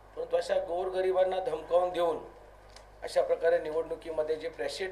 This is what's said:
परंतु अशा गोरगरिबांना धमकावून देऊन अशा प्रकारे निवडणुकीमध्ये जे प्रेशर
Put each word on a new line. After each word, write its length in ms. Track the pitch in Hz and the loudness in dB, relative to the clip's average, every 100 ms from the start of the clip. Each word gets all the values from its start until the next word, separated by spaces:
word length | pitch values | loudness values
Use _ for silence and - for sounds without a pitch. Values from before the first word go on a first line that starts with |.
| - - | -16 -10
परंतु 200 | 165 170 | -2 -2
अशा 180 | 170 | 0
गोरगरिबांना 840 | 185 175 175 185 185 185 185 185 185 | 0 0 -2 -2 0 2 4 2 2
धमकावून 500 | 175 156 - 175 180 | -2 -4 2 2 4
देऊन 280 | 175 170 151 - - - - - - - - | 2 0 0 -6 -18 -20 -20 -20 -20 -20 -14
अशा 200 | - 180 | -2 0
प्रकारे 360 | 165 165 165 170 | 2 2 4 4
निवडणुकीमध्ये 800 | 160 156 160 165 165 156 156 156 | 2 -2 -4 -6 -4 -2 0 -2
जे 120 | 160 | -4
प्रेशर 380 | - 143 - 185 | -6 -6 -4 0